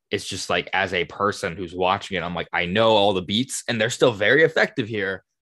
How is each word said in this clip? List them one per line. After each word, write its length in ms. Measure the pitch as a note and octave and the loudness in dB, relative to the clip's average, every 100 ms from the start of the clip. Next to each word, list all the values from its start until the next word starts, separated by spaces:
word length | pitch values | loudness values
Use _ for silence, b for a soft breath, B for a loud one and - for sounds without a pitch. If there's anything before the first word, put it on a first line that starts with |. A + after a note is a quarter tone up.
| - | -8
It's 180 | G2 - | -8 -6
just, 220 | F#2+ - | -8 -2
like, 220 | F2+ E2+ | -2 -2
as 180 | F#2 F#2+ F2+ | -2 0 0
a 100 | E2+ | -4
person 500 | - G2+ F#2+ G2 E2+ | -2 -2 -2 -6 -6
who's 200 | F2+ F2+ | -8 -2
watching 420 | F2+ G2 - F#2 | 0 0 -2 -6
it, 60 | |
I'm 100 | E2 F2 | -4 -6
like, 140 | - | -4
I 140 | F2 F2 | -2 0
know 240 | G2+ A2+ | 2 4
all 240 | G#2+ G2+ | 6 4
the 80 | F#2+ | 2
beats 420 | F2+ G#2 C3 - - | -2 -4 -4 -6 -4
and 120 | A#2 | -2
they're 100 | A2+ | 0
still 200 | - C#3 | 4 2
very 320 | G2+ G#2 C#3 | 4 4 6
effective 440 | D#3+ G#3+ G#3+ - A2 | 4 4 -2 -2 -4
here, 360 | A2 F#2+ F#2 _ _ | -4 -4 -6 _ _